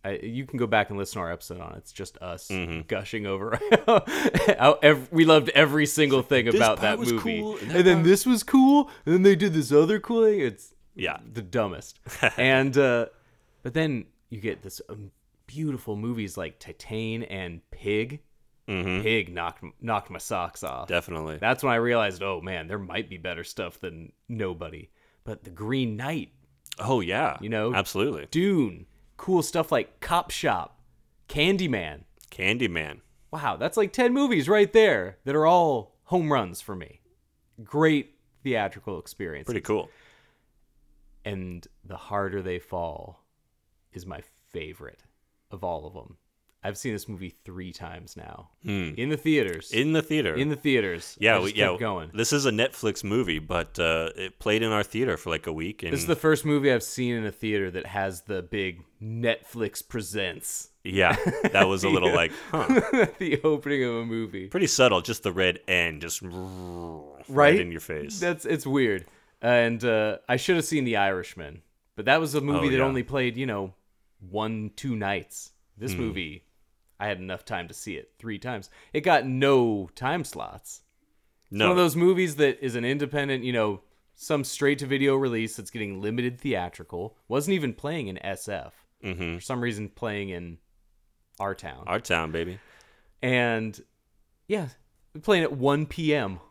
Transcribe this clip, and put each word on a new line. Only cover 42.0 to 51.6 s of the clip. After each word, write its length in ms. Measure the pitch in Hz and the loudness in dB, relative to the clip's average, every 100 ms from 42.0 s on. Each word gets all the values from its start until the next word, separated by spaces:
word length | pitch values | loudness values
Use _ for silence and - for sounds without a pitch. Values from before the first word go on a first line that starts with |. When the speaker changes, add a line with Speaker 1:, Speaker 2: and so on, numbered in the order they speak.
| - 101 98 98 | -6 -4 -2 -4
Speaker 1:
They 160 | 92 90 | -4 -6
Fall 680 | - 92 85 73 82 82 _ _ _ _ _ _ _ | -6 -8 -6 -10 -16 -20 _ _ _ _ _ _ _
is 120 | 90 90 | -18 -14
my 140 | 73 - _ _ | -16 -16 _ _
favorite 520 | 87 78 82 71 - _ _ _ _ _ | -12 -12 -12 -18 -20 _ _ _ _ _
of 140 | 98 | -10
all 220 | 92 82 76 | -6 -6 -10
of 100 | - | -16
'em. 200 | - 80 _ _ _ _ | -20 -20 _ _ _ _
I've 140 | 98 101 | -10 -8
seen 160 | 131 | -6
this 160 | 107 - | -8 -8
movie 260 | 98 92 - | -12 -12 -14
three 280 | - 92 92 | -18 -14 -14
times 440 | - 85 90 - - | -14 -14 -14 -18 -18
now. 340 | - - - _ | -18 -18 -20 _
Speaker 2:
Hmm. 260 | 175 104 170 76 | -8 -6 -6 -4
Speaker 1:
In 140 | 131 | -4
the 60 | 151 | -2
theaters. 540 | 160 151 101 82 - | 2 2 2 -4 -4
Speaker 2:
In 220 | 110 143 | -2 2
the 100 | 160 | 0
theater. 320 | 147 151 104 | 0 0 0
Speaker 1:
In 140 | 78 139 | 0 -2
the 80 | 143 | -2
theaters. 600 | 147 131 101 85 - - | 2 2 0 -4 -10 0
Speaker 2:
Yeah, 160 | 107 107 | 4 4
Speaker 1:
I 20 | |
Speaker 2:
we, 60 | 95 | 2
Speaker 1:
just 100 | |
Speaker 2:
yeah. 120 | 104 | 2